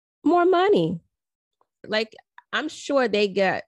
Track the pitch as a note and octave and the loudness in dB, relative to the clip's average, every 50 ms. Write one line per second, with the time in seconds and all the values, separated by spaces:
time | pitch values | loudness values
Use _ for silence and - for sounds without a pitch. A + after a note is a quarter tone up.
0 | _ _ _ _ - D4 E4+ F4 F4 F4+ F#4 F4 F#4 G4+ G#4 - E3 D#3+ F3+ E3+ | _ _ _ _ -2 2 2 4 4 4 2 2 2 2 2 2 2 0 -4 -6
1 | _ _ _ _ _ _ _ _ _ _ _ _ _ _ _ _ - - G#3 G#3+ | _ _ _ _ _ _ _ _ _ _ _ _ _ _ _ _ -12 -6 -4 -4
2 | A3+ A3 _ - - _ _ - - - - G#3+ C4+ D4+ - - - - C#4+ C#4 | -4 -6 _ -20 -20 _ _ -20 -16 -8 -8 -6 -6 -6 -10 -12 -6 -2 0 0
3 | B3+ A3+ G3 G#3 G#3 G3+ F3+ G3+ F#3+ F#3 D3+ - - | 0 0 0 0 0 0 0 0 0 0 0 -2 -6